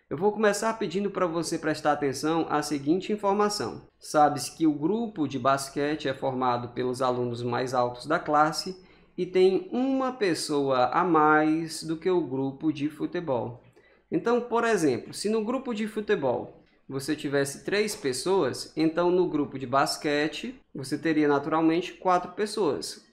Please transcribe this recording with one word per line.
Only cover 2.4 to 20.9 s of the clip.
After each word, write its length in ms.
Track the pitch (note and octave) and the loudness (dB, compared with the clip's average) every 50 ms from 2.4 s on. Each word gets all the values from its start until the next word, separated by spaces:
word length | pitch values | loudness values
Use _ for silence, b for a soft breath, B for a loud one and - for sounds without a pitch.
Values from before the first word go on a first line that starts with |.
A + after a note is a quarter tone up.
| D#3+ - | 0 0
à 140 | D3+ D3 D3 | -2 -2 -2
seguinte 500 | - D#3+ C#3+ C3+ C#3+ E3 F#3+ - - G#3+ | -2 -4 -4 0 0 0 0 0 -2 -4
informação. 720 | G#3 - G3 G3 G#3 G#3 G#3 G3+ - - G#2+ - - - - _ _ | -2 0 0 2 2 2 0 0 -2 -4 -6 -6 -10 -14 -20 _ _
Sabe-se 580 | - - - D3+ D3 D3 C#3 C3+ B2 - - - | -10 0 4 6 6 6 4 0 -6 -8 -4 2
que 80 | D#3+ | 2
o 80 | D#3 D3 | 2 2
grupo 540 | C#3+ C#3+ E3 G#3 A3+ A#3 A3 - - D3 C3 | 2 0 0 0 0 -2 -4 -4 -4 -4 -2
de 100 | C3 C3 | -2 0
basquete 720 | A#2+ C3+ C#3 C#3 - - - D3 C#3+ D3 D3+ D3+ - C#3 | 2 2 2 2 0 -4 -4 -2 -2 -2 -2 -2 -2 -4
é 40 | C3 | -4
formado 540 | C3 - C3+ C3 B2+ C3 B2+ B2 A#2+ A#2+ A#2 | -2 -4 -4 -2 0 0 0 0 0 -2 -6
pelos 300 | A#2 B2+ B2 B2+ B2+ B2+ | -6 -4 -4 -2 -2 0
alunos 440 | C3+ B2+ B2 B2 B2 B2 A#2+ A#2 A#2+ | 0 0 0 0 -2 -2 -4 -4 -4
mais 320 | B2 A#2 A#2+ C3 B2+ B2+ | -4 -2 -2 -2 -2 0
altos 320 | B2+ B2 A#2+ A#2+ - - C#3 | 0 0 0 -2 -6 -4 -2
da 100 | D#3 F3 | -2 -2
classe 580 | E3+ - D3+ D3 D3+ D#3 D#3+ - - F#3 F#3 b b b b b b b b | 0 2 4 4 4 4 2 -4 -6 -8 -10 b b b b b b b b
e 80 | - F3+ | -6 -6
tem 460 | - - F#3 F#3 F#3+ F#3+ - - - | 0 4 6 6 6 6 4 -2 -2
uma 400 | - A#3+ B3+ C4+ C4+ C4 C4 B3+ | -2 -2 0 0 2 0 0 0
pessoa 760 | B3+ - G#3+ F#3 D#3+ - - - D3+ C#3+ C#3 C3+ C3 B2 B2 | -2 0 0 0 0 0 -2 -2 0 0 2 2 2 4 2
a 180 | B2+ - D#3+ F3+ | 2 4 2 2
mais 800 | F#3 E3 D#3 D3+ D3+ D#3 D3+ D#3 D#3 D#3 D#3+ E3 D#3 - - - | 4 6 6 6 8 6 6 6 4 2 0 -2 -4 -8 -8 -6
do 120 | D#3+ E3 | -6 -6
que 140 | D#3+ - F#3 | -2 0 2
o 120 | F#3 F3+ | 2 2
grupo 520 | D#3+ C3+ C3 C3+ C3+ C3+ C3+ C3+ - D#3 C#3+ | 2 0 -2 -2 -2 -2 -4 -2 -2 -2 0
de 160 | C3+ C#3 D3+ | 0 -2 -4
futebol. 720 | - - D#3 D#3+ - F3+ F3 D3+ C3 A#2 A2+ A#2+ A#2 - b b b b b b b b b b | -4 -4 -6 -6 -4 -6 -4 -2 -2 -2 -2 -6 -10 -14 b b b b b b b b b b
Então, 300 | - D#3+ E3+ A3+ A#3+ A#3+ | -4 -2 0 2 0 0
por 220 | A3+ A#3+ A3 A#3 A3+ | 0 0 0 0 2
exemplo, 500 | A#3 A3+ G3 D#3+ D3 B2 G#2+ - - D3 | 2 2 2 2 2 2 0 -4 -10 -10
se 160 | - - G3 | -6 -4 -2
no 160 | A3 A3+ G#3+ | 0 0 0
grupo 300 | G#3 A#3+ C4+ C4 B3 A#3+ | -2 -2 -4 -4 -4 -4
de 120 | G3+ A3 G#3+ | -4 -4 -4
futebol 760 | - A3 G#3 - G#3 F#3+ C#3 C3 A#2 G2+ G2 - - - b b b b b - | -4 -6 -2 -2 0 0 0 0 0 -2 -4 -8 -14 -20 b b b b b -10
você 280 | C3+ C3+ C3+ - D3+ | -8 -6 -4 -4 -4
tivesse 480 | D3 - D3 C3+ C#3+ C#3 C3+ - - - | -4 -4 -2 0 0 0 0 -4 -8 -6
três 320 | - F#3 G3+ A3 G#3+ G#3+ | -2 0 0 0 -2 -4
pessoas, 800 | - - C#3 B2 - - F3 F#3+ G3 D#3 B2 A#2 - - - - | -4 -4 -4 -4 -2 0 0 2 2 2 0 -2 -4 -10 -8 -2
então 360 | - D#3 D#3+ D#3+ F3 F3 F3+ | 0 0 2 2 2 2 2
no 180 | F3+ F#3 F3+ D#3+ | 4 4 2 2
grupo 300 | D3+ D3 C#3+ - - C3 | 0 -2 -2 -4 -6 -10
de 80 | C3+ A#2+ | -6 0
basquete 920 | B2+ C3+ D3 D3+ - - - D#3 D3 D3 D3+ D#3 D#3 - - A#3 C4 - _ _ - | 2 2 2 2 -2 -4 -2 0 0 0 0 -2 -4 -6 -10 -10 -12 -14 _ _ -12
você 240 | - C3+ - | -10 -8 -6